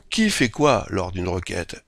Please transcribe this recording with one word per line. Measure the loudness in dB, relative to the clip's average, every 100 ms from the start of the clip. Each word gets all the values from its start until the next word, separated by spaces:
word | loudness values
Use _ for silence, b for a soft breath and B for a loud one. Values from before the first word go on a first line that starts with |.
| -4
qui | 0 2
fait | 2 0
quoi | 4 4 4 0
lors | -4 -4
d'une | -4 -4
requête | -4 -4 -6 -8 -10